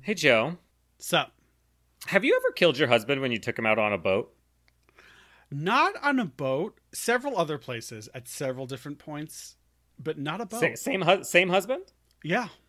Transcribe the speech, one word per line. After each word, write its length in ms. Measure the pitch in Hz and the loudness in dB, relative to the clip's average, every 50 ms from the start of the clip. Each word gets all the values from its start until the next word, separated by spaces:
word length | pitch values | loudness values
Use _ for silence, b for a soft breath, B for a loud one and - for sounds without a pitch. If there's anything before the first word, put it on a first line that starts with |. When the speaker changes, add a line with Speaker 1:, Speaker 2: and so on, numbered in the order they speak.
| - - | -4 -4
Speaker 1:
Hey, 40 | 214 | -4
Joe. 420 | 170 - 143 120 110 113 151 175 - _ _ _ _ _ _ _ _ | 4 6 6 6 6 4 2 -4 -8 _ _ _ _ _ _ _ _
Speaker 2:
Sup? 340 | - - - 160 135 - _ _ _ _ _ _ _ _ _ _ _ _ _ _ - - | -4 0 2 2 2 0 _ _ _ _ _ _ _ _ _ _ _ _ _ _ -8 0
Speaker 1:
Have 140 | 175 196 | 2 2
you 140 | 202 294 466 | 4 4 2
ever 160 | 508 262 - | 2 0 -2
killed 240 | - - 180 170 135 | 0 2 2 2 2
your 120 | 127 156 123 | 2 2 4
husband 340 | 123 117 107 120 139 135 | 4 2 4 0 -2 -2
when 100 | 135 127 | -2 -4
you 60 | 120 104 | -4 -4
took 200 | - 123 117 - | -4 -6 -6 -2
him 60 | 113 | 0
out 140 | 110 110 110 | 2 2 2
on 160 | 107 104 104 | 2 0 0
a 20 | 90 | 0
boat? 320 | 80 98 95 107 - - _ _ _ _ _ _ _ _ _ _ _ _ b b b b b b b b b b b b | 0 2 2 2 0 -4 _ _ _ _ _ _ _ _ _ _ _ _ b b b b b b b b b b b b
Speaker 2:
Not 440 | 143 143 156 185 233 277 320 381 427 - | -8 -4 -2 2 4 4 4 4 0 0
on 160 | - 285 277 262 | 0 2 2 2
a 80 | 226 | 0
boat. 520 | 151 - - 139 131 131 139 180 220 - _ _ _ | -2 -4 -4 -2 0 0 0 -2 -4 -8 _ _ _
Several 460 | - - - - 233 247 254 285 254 190 | -12 -6 0 0 0 0 0 -2 0 0
other 180 | 165 151 156 | 0 0 -2
places 540 | 143 - - 123 113 - - 120 107 104 - - | -8 -6 -8 -10 -10 -8 -10 -14 -14 -14 -14 -14
at 140 | 113 117 - | -16 -14 -12
several 380 | - - 147 135 127 131 135 | -8 -4 -4 -4 -4 -6 -8
different 320 | 123 135 127 - 147 143 143 | -10 -10 -10 -10 -12 -14 -12
points, 580 | - - 147 147 151 156 - - - - - _ _ _ _ _ _ _ _ - | -12 -12 -10 -10 -10 -12 -14 -18 -18 -18 -20 _ _ _ _ _ _ _ _ -10
but 200 | 131 156 156 147 | -8 -6 -6 -4
not 240 | 135 151 160 202 | -4 -6 -4 -6
a 20 | 233 | -8
boat. 160 | 185 220 226 | -8 -2 -2
Speaker 1:
Sa-, 140 | - 156 131 | -2 -2 -2
same 260 | - - - 277 190 | -4 -6 -4 -2 0
hu-, 240 | 175 160 196 196 202 | 4 4 4 4 2
same 240 | - - 180 190 180 | 2 2 4 4 4
husband? 460 | 180 196 170 208 262 349 381 _ _ _ _ _ _ _ | 2 0 0 0 -6 -6 -6 _ _ _ _ _ _ _
Speaker 2:
Yeah. 260 | - 151 175 254 240 175 - _ _ | -6 -2 -2 -2 -2 -4 -12 _ _